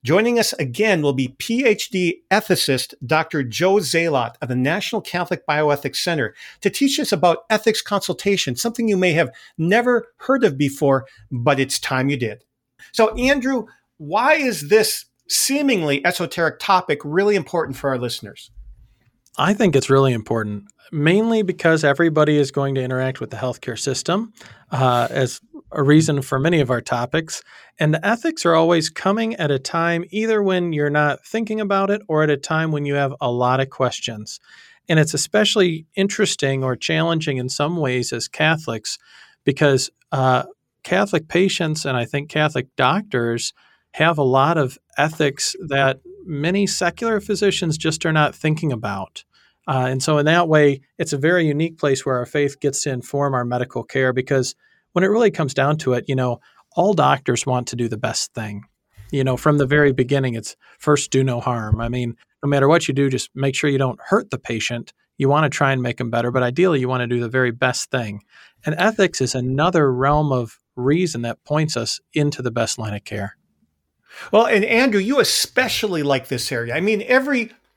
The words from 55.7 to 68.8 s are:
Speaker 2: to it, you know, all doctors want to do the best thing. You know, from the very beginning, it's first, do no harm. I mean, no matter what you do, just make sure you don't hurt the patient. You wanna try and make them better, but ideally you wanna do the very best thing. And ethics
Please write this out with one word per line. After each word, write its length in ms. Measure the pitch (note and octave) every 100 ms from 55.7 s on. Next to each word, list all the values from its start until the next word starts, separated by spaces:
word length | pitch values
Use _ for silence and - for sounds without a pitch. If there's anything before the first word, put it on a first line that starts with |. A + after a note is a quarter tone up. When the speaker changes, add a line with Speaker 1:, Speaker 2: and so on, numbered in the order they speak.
| D3+
Speaker 2:
to 160 | C3
it, 120 | B2 -
you 80 | C3
know, 240 | B2 A#2+ _ _ _ -
all 180 | F#3
doctors 520 | F3+ C#3 C#3 - A#2+ -
want 220 | B2+ B2
to 80 | A#2+
do 120 | A#2
the 100 | A2
best 360 | A#2 - -
thing. 300 | - A2 G2+ - _ _ - -
You 120 | C#3
know, 120 | C3+ B2
from 200 | D#3 D3
the 80 | C3+
very 260 | D3 D3
beginning, 420 | C3 C3 C#3 C3 A#2
it's 200 | G#2 - _ _
first, 320 | - C#3+ -
do 120 | C3+
no 160 | C3 A#2+
harm. 380 | B2+ A#2 G#2+ A2
I 80 | A#2
mean, 260 | B2 B2 A#2 _ _
no 60 | C#3+
matter 180 | C#3+ C3+
what 200 | E3+ E3
you 60 |
do, 160 | C3+ C#3
just 200 | B2+ - C3+
make 200 | C#3 C3
sure 140 | D3+
you 80 | C3+
don't 220 | C3+ A#2
hurt 300 | - G#3+ -
the 80 | C3+
patient. 540 | - A#2 - A#2+ - _ _ -
You 100 | C3+
wanna 200 | C#3+ D3+
try 220 | - C#3
and 80 | C3+
make 160 | B2 -
them 120 | B2
better, 220 | A#2 B2
but 120 | B2+
ideally 360 | B2 C3 F#3 D3
you 80 | B2+
wanna 180 | B2+ A#2+
do 120 | A#2+
the 100 | A#2+
very 220 | B2+ B2+
best 400 | A#2 C3 - -
thing. 300 | C3 G#2+ G#2 _ - - _ -
And 100 |
ethics 440 | D#3